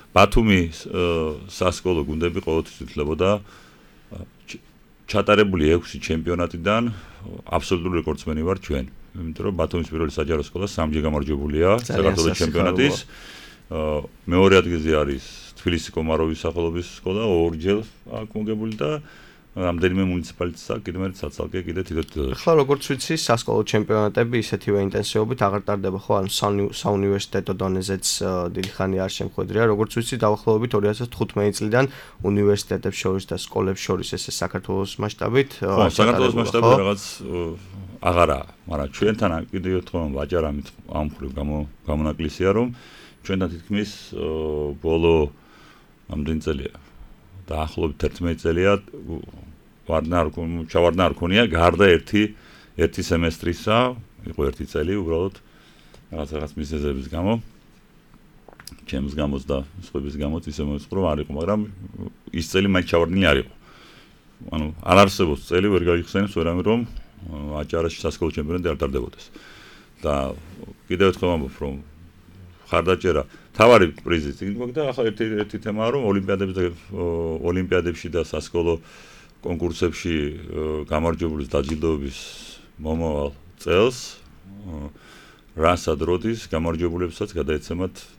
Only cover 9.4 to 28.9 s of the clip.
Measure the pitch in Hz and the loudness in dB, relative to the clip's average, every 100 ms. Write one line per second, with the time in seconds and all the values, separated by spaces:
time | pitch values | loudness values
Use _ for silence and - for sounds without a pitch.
9.4 | 101 95 80 87 80 80 80 78 76 80 | -4 -2 -2 -2 -4 -2 -2 -2 -2 -2
10.4 | 71 87 101 - 78 76 78 76 71 73 | -2 -6 -4 -2 -2 0 0 0 -2 -2
11.4 | 73 73 87 117 117 - 95 98 82 92 | 0 2 4 4 2 2 2 4 2 2
12.4 | 80 - 95 92 139 - - - - - | 0 2 2 4 2 2 -6 -18 -20 -20
13.4 | - - - 80 78 76 - - - 85 | -20 -20 -8 -4 -2 -2 -4 -10 0 6
14.4 | 95 95 87 85 78 78 73 67 - - | 8 8 6 2 2 2 2 -2 -8 -18
15.4 | - - 90 85 - - 80 80 80 80 | -20 -6 -2 -2 -2 -4 0 0 0 -2
16.4 | 82 80 85 85 85 - - 98 113 87 | -4 -2 -2 -4 -8 -8 -6 -2 2 2
17.4 | 85 80 87 104 110 - - 113 107 110 | 2 0 0 0 -2 -14 -12 -10 -8 -6
18.4 | 107 107 110 107 147 151 151 - - - | -4 -4 -4 -4 -4 -4 -8 -20 -20 -20
19.4 | - - 90 85 90 92 95 90 82 - | -14 -4 -2 2 2 2 0 0 -4 -6
20.4 | 90 85 - - 101 90 95 92 73 - | -6 -6 -8 -8 -6 -6 -6 -6 -8 -6
21.4 | 85 92 87 87 92 82 76 78 67 - | -6 -6 -6 -6 -4 -4 -4 -4 -4 -2
22.4 | - 160 139 143 - 139 - 160 - 113 | 2 4 4 0 -2 -4 -2 -2 2 0
23.4 | - 110 107 107 101 107 104 104 117 120 | 2 0 2 0 2 2 2 2 0 0
24.4 | 107 104 - 101 98 104 104 107 107 127 | -2 -4 0 0 0 -2 0 0 0 2
25.4 | 101 101 101 101 98 95 - 104 95 - | 0 0 -2 -2 -2 -4 0 0 0 0
26.4 | 104 101 101 - 101 101 98 98 - 101 | 0 0 -2 -2 0 2 2 0 -2 -4
27.4 | 92 92 95 92 95 98 - - 95 90 | -2 -2 -2 -2 -2 -4 -2 -2 -2 -2
28.4 | 87 92 95 - 95 | -2 -4 -6 -4 -2